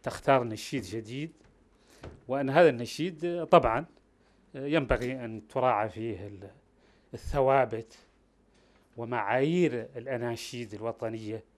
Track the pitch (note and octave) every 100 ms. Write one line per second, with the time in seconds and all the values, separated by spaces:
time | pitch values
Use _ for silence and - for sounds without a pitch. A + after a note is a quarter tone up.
0 | - - - C3+ A#2+ A2 - C3+ F#2 G#2+
1 | A2 C3 D#3+ - _ _ _ _ _ -
2 | - - - C3+ C3+ C#3+ E3+ A#2+ A#2+ -
3 | E3+ D#3+ F3 F3 D#3+ F3 A#2+ A#2 E3 _
4 | _ _ _ _ _ C#3 C#3 D#3+ B2+ B2
5 | B2 C3 A#2+ A2+ - C3+ B2+ G#2+ A2 A2
6 | A#2 F#2 G2+ G2 F#2+ - _ _ _ _
7 | _ A#2 - D3 C3 C3+ A#2+ A2+ A2+ -
8 | _ _ _ _ _ _ _ _ _ -
9 | A#2 A#2+ G2+ B2 C#3+ F3 E3+ A#2+ A2 B2
10 | B2 B2 A#2+ A#2 - B2 A2+ G#2 A2 -
11 | A2+ A2+ G#2+ A2 -